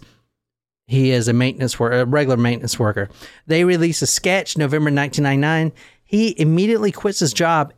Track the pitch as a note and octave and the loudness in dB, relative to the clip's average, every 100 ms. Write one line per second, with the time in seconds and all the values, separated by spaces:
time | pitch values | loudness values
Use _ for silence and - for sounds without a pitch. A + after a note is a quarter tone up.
0 | - _ _ _ _ _ _ _ _ C3 | -12 _ _ _ _ _ _ _ _ 0
1 | C3 B2+ A2+ A#2+ B2+ C3 B2+ - A#2 B2 | 2 2 2 2 0 -2 -6 -2 0 0
2 | B2+ D3 C#3 B2 A#2+ A#2 A#2 - A2 G#2 | 0 0 2 2 0 0 -6 -2 -2 -2
3 | G2+ - - - - D#3+ F3 F3 E3+ D#3+ | -6 -10 -20 -20 -4 0 2 2 0 -2
4 | C#3 - F#3 F#3+ - - D3 D3+ D3+ C#3+ | -2 -2 0 -2 -2 -2 -2 0 0 0
5 | C#3+ - C#3+ C3+ D3 D#3+ D#3+ - - _ | -2 -2 0 2 0 0 -2 -6 -20 _
6 | _ G#3 A3+ - D3+ E3 G#3 A3+ G#3+ - | _ 0 0 0 2 2 2 2 0 -2
7 | G#3 G3 D#3 A#2 E3 E3 D3 | -4 -2 -2 0 0 2 0